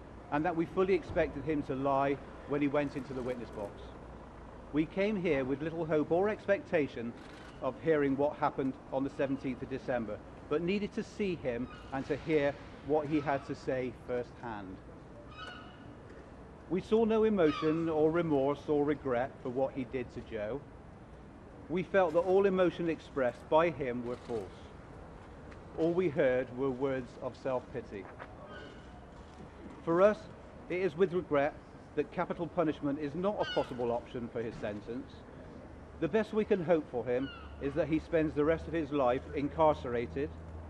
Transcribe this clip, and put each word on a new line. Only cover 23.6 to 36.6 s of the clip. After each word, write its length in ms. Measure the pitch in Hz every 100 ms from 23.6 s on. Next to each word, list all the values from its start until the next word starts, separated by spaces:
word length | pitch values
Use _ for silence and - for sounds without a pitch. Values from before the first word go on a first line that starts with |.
| 170
him 360 | 135 131 120 120
were 120 | 123 -
false. 120 | 113 90 - - - - - - - - - - - - -
All 140 | 165
we 160 | 170 175
heard 380 | 139 135 127 123 123
were 140 | 139
words 400 | 127 139 131 123 -
of 140 | 131 -
self-pity. 600 | 135 127 - 123 - 104 92 - - - - - - - - - - - - - - - - -
For 160 | 165 170
us, 180 | 208 208 - - - - -
it 100 | 180
is 160 | 190 151
with 160 | 185
regret 420 | 180 151 143 147 - - - - 151
that 160 | 147
capital 340 | 180 170 175 165
punishment 520 | 180 156 143 143 147
is 140 | 143
not 220 | 156 190 208
a 40 | -
possible 380 | - 131 123 120
option 380 | 117 - 127 117
for 100 | 120
his 120 | 113 -
sentence. 500 | 110 104 107 123 139 - - - - - - - - -
The 100 | 156
best 240 | 214 208
we 120 | 214
can 180 | 208 196